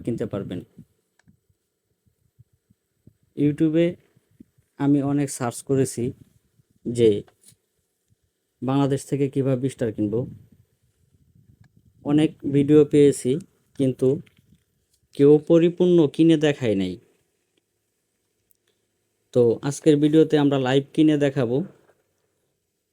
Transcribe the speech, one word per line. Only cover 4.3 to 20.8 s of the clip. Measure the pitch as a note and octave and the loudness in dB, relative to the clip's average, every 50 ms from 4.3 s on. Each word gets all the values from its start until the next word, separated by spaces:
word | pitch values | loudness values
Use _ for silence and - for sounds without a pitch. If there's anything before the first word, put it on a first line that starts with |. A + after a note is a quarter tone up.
| _ _ - _ _ _ _ _ _ - C#3 | _ _ -20 _ _ _ _ _ _ -4 -2
আমি | C#3 D3 C#3+ C3+ C#3 | 0 0 0 0 -2
অনেক | C#3+ C#3+ C#3+ C#3 - - | -2 -4 -4 -6 -6 -6
সার্চ | B2+ A#2+ - - - - | -8 -8 -8 -8 -6 -4
করেছি | C#3 C3+ C3 B2+ - B2 A#2 C3 - _ - _ _ _ _ _ _ _ _ _ _ _ - | -2 -2 -2 -2 -4 -6 -8 -8 -8 _ -20 _ _ _ _ _ _ _ _ _ _ _ -12
যে | - A#2+ A#2+ A#2 A2 G2+ G#2 - _ _ _ _ _ _ _ _ _ _ _ _ _ _ _ _ _ _ _ _ _ _ _ _ _ _ - | -8 0 2 4 4 4 2 -4 _ _ _ _ _ _ _ _ _ _ _ _ _ _ _ _ _ _ _ _ _ _ _ _ _ _ -10
বাংলাদেশ | B2 B2+ C3+ C#3+ C#3 C3+ C#3 C3+ - - | -6 -4 -2 0 0 0 -2 -4 -6 -6
থেকে | D3 C3 C#3+ C3+ - | -4 -4 -4 -4 -2
কীভাবে | C#3 B2+ C3+ C3+ B2 C#3 B2+ - | -4 -2 -2 -2 -2 -4 -6 -6
স্টার | - B2+ A2+ G#2+ | -6 -6 -6 -4
কিনব। | - G#2+ G#2 G#2+ A2+ F2 E2+ - - - _ _ _ _ _ _ _ _ _ _ _ _ _ _ _ _ _ _ _ _ _ _ _ _ _ _ _ _ _ _ _ - C#3 | -4 -4 -4 -4 -4 -6 -8 -12 -20 -20 _ _ _ _ _ _ _ _ _ _ _ _ _ _ _ _ _ _ _ _ _ _ _ _ _ _ _ _ _ _ _ -6 -2
অনেক | D3 D3+ D#3 D#3 - _ - C#3+ C#3 | 0 0 0 0 -2 _ -8 -4 -2
ভিডিও | C#3+ C#3 C#3 D3+ D3+ D3 D3 - | 0 2 4 4 4 4 4 4
পেয়েছি, | D3 C#3+ C#3+ C3+ - - B2 C3+ F3+ - _ _ _ _ _ _ - | 4 4 4 2 0 -4 -4 -4 -4 -6 _ _ _ _ _ _ -4
কিন্তু | C#3 C3 B2+ - C3 C3 C#3+ F3 - _ _ _ _ _ _ _ _ _ _ _ _ _ _ _ _ _ _ | -2 -2 -2 -2 -2 -2 -2 -2 -6 _ _ _ _ _ _ _ _ _ _ _ _ _ _ _ _ _ _
কেউ | - C#3 C#3+ D3+ D3+ D3+ - | 2 4 4 4 4 4 2
পরিপূর্ণ | E3+ E3 E3+ F3 E3+ - F#3 F3+ F3 E3+ D#3 C3 - | 2 2 2 2 0 0 0 2 4 4 2 2 2
কিনে | - D#3+ E3 D#3+ D3+ | 2 2 4 4 2
দেখায় | D3+ D3 C#3+ - C3 A2+ G#2 F#2+ | 2 0 -2 0 -2 -2 -2 -2
নাই। | F#2+ F2+ F#2 A#2+ _ _ _ _ _ _ _ _ _ _ _ _ _ _ _ _ _ _ _ _ _ _ _ _ _ _ _ _ _ _ _ _ _ _ _ _ _ _ _ _ _ _ _ _ _ _ - | -2 -4 -6 -10 _ _ _ _ _ _ _ _ _ _ _ _ _ _ _ _ _ _ _ _ _ _ _ _ _ _ _ _ _ _ _ _ _ _ _ _ _ _ _ _ _ _ _ _ _ _ 0
তো | B2+ A#2+ A#2 G#2+ - - C#3+ | 2 2 2 2 -2 -4 -8
আজকের | C#3 - - D#3+ D3 C#3+ D3 | -6 -2 2 2 2 4 4
ভিডিওতে | D3+ D3+ D#3+ D#3 D#3 D#3 D3+ C#3+ | 2 4 4 2 2 2 0 0
আমরা | C#3+ C#3+ C3+ C3 B2+ | 0 0 0 0 0
লাইভ | C3+ C#3 | 0 0